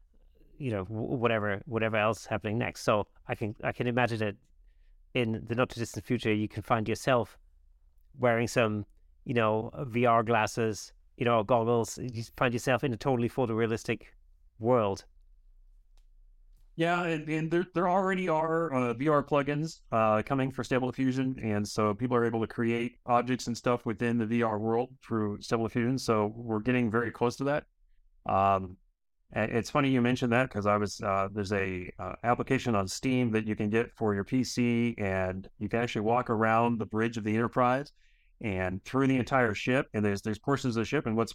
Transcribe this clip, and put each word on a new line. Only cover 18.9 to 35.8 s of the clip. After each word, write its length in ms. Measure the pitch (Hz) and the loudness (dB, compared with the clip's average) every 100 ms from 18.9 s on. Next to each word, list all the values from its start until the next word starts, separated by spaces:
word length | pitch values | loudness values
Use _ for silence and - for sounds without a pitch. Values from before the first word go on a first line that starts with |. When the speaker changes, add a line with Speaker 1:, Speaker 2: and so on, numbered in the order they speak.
Speaker 2:
V 140 | 113 147 | 0 2
R 120 | 147 | 2
plugins, 560 | 131 143 139 147 160 - - | 2 0 0 -2 -4 -8 -2
uh, 320 | 117 110 107 | 2 4 4
coming 300 | 104 139 131 | 2 0 0
for 100 | 127 | -4
Stable 260 | 117 131 127 | -2 0 0
Diffusion, 480 | 123 131 127 131 127 | 0 0 0 -2 -2
and 240 | 110 104 104 | -2 -2 -2
so 260 | - 107 | 0 0
people 240 | 104 123 123 | 0 0 2
are 80 | |
able 160 | 117 113 | 2 0
to 60 | 107 | -2
create 520 | - 117 117 123 - | -2 0 0 -2 -6
objects 440 | - 120 120 127 - | 0 2 2 -2 -4
and 80 | 117 | -2
stuff 260 | 131 120 | 0 0
within 320 | 123 101 120 117 | -2 -2 0 0
the 80 | |
V 200 | 110 117 | 0 0
R 160 | 113 107 | 0 0
world 300 | 110 117 127 131 | 0 0 -2 -8
through 360 | - 113 104 104 | -4 -2 -2 -4
Stable 240 | - 117 113 | -4 -2 0
Diffusion. 320 | 123 120 131 | 0 0 0
So 340 | - 110 104 113 | 2 2 2 -2
we're 240 | 120 107 | -4 -2
getting 280 | 110 123 117 | 0 2 2
very 220 | 113 113 | 0 -2
close 240 | - 120 - | 0 -2 0
to 60 | |
that. 200 | 135 151 - _ _ _ _ _ - | -2 -2 -6 _ _ _ _ _ 0
Um, 440 | 98 98 95 92 92 _ _ _ _ _ | 2 4 2 -2 -12 _ _ _ _ _
a-, 220 | 113 107 117 | -4 0 0
it's 120 | 104 | 0
funny 200 | 147 139 | 0 2
you 100 | 131 | 4
mentioned 320 | 120 127 127 | 2 2 2
that 180 | 117 131 | 2 0
'cause 160 | 104 101 | 0 2
I 100 | 104 | 2
was, 240 | 104 - | 0 -4
uh, 260 | 104 98 98 | -2 0 -2
there's 200 | 104 98 | -4 -2
a, 380 | 101 95 92 90 - | -2 -2 -4 -8 -10
uh, 140 | 92 - | -12 -4
application 540 | 117 120 117 131 127 104 | -2 0 0 0 2 0
on 100 | 95 | 0
Steam 460 | - 131 127 120 | -4 -2 0 2
that 120 | 110 | 0
you 120 | 110 104 | -2 -2
can 140 | 107 | 0
get 220 | 113 120 - | 0 -2 -2
for 180 | 110 | -2
your 80 | 101 | -2
P 220 | 98 131 | 0 -2
C, 500 | 113 - 120 117 120 117 | 0 0 0 2 0 -2
and 500 | 101 95 92 92 98 - | -2 -2 -2 -6 -10 -10
you 100 | 104 | -4
can 120 | 117 | -2